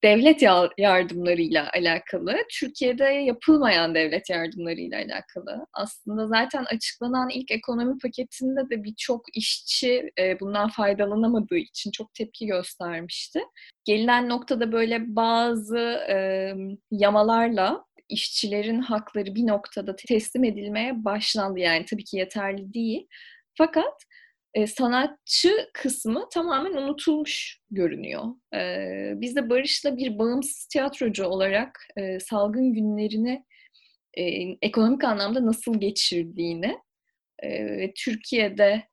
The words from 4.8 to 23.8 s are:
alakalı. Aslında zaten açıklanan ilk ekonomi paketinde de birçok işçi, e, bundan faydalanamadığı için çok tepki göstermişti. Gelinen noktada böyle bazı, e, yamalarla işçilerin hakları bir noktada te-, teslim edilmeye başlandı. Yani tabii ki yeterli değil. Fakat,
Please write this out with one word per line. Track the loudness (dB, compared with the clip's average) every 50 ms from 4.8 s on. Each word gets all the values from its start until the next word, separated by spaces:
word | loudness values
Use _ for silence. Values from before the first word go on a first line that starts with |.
| -6 -8 -8 -8
alakalı. | -8 -6 -8 -10 -10 _ -16 -14 -12 -10 -12 -12 -12 -12 _
Aslında | -8 -8 -8 -8 -14 _ -8 -6 -4 -2 0
zaten | 2 2 2 2 -2 -4 -4
açıklanan | -4 -4 -4 -4 -6 -8 -6 -6 -2 -2 -2 -2 -2
ilk | -4 -6 -6 -4
ekonomi | -6 -6 -4 -4 -2 -2 0 -2 -2 -2
paketinde | -4 -8 -6 -6 -10 -10 -8 -6 -4 -2 -2 -2 -2 -4
de | -4 -6 -6
birçok | -10 -10 -10 -4 -4 -4 -4 -4 -10 -8 -6
işçi, | -4 -4 -4 -4 -4 -4 -4 -2 0 2 0 0 0 -4 -2 0
e, | 0 0 0 -2
bundan | -4 -4 -2 0 0 0
faydalanamadığı | 0 0 2 2 2 2 2 0 2 2 2 2 2 2 0 0 0 -2
için | -2 -4 _ -10 -10 -8
çok | -8 -8 -10 -12 _
tepki | -10 -10 -10 _ -10 -6
göstermişti. | -2 -2 -2 -4 -4 -10 _ -8 -8 -6 -8 -8 -8 -10 -10 -10 -6 -6 -6 -6 -6 _ -20 -20 -20 -20 _ _
Gelinen | 0 0 2 4 4 2 2 2 0
noktada | -2 -4 -2 -2 -2 -2 0 0
böyle | 0 0 0 2 0 -2 -4 -2 0
bazı, | 0 2 2 4 2 2 2 0 -2 -4 -4 -4 -2 -2 -2 -2 -4 -2 -2
e, | -2 0 0 0 -2 -2 -2 -4 -6 -8 -10 -10 -10 -12 _ _
yamalarla | -2 2 4 4 6 6 4 6 4 4 4 2 2 2 2 2 0 -2 -6 _ _ _ _ _
işçilerin | -6 -6 -6 -4 -4 -4 -4 -2 -2 -2 -2 0 0 -2
hakları | 0 0 -2 -2 -2 -4 -6 -4 -4 -4 -2
bir | 0 2 2
noktada | 2 0 -2 -4 -8 -8 -6 -6 -8
te-, | -8 -2 2
teslim | 2 2 2 0 0 2 2
edilmeye | 2 2 -2 -6 -4 -4 -2 -2 -2 -4 -2 -2
başlandı. | -2 -2 0 -2 -2 0 0 0 -2 -2 0
Yani | 2 2 2 2 0
tabii | -2 -6 -8 -6
ki | -6 -4 -4
yeterli | -4 -2 -4 -4 -4 -4 -4 -6 -8 -8 -6
değil. | -4 -2 -2 -2 -4 -6 _ _ -20 -20 -20 -20 -20 _ _ _ 4
Fakat, | 4 4 4 0